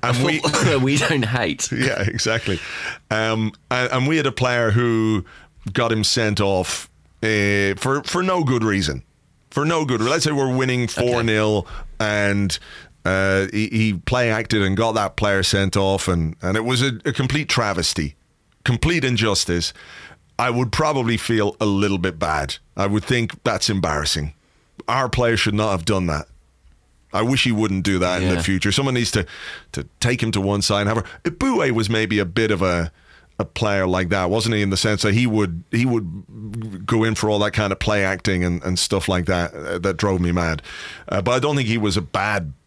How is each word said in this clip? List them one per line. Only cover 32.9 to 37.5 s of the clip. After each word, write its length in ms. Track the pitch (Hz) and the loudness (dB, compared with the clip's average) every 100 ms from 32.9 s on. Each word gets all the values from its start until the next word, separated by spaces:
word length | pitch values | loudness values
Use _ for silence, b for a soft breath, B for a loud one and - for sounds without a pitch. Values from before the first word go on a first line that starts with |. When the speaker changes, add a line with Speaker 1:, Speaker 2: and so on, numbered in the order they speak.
| b b b b _ | b b b b _
Speaker 1:
a 60 | 104 | -6
player 420 | - 110 101 92 | -2 0 2 2
like 220 | 92 90 | 0 2
that, 200 | 98 90 | 0 2
wasn't 260 | 107 110 107 | 0 0 0
he? 60 | |
In 80 | 101 | 0
the 60 | 95 | 0
sense 240 | 113 104 | 0 0
that 100 | 107 | 2
he 120 | 107 123 | 2 2
would, 380 | 107 101 85 - | 2 0 -4 -4
he 140 | 117 127 | 0 2
would 1000 | 117 92 90 - 110 107 110 110 98 98 | 0 -2 -10 -14 -14 -12 -10 -10 -10 -2
go 180 | 113 113 | 2 2
in 100 | 110 | 2
for 140 | 107 | 0
all 100 | 104 | 2
that 120 | 104 | 2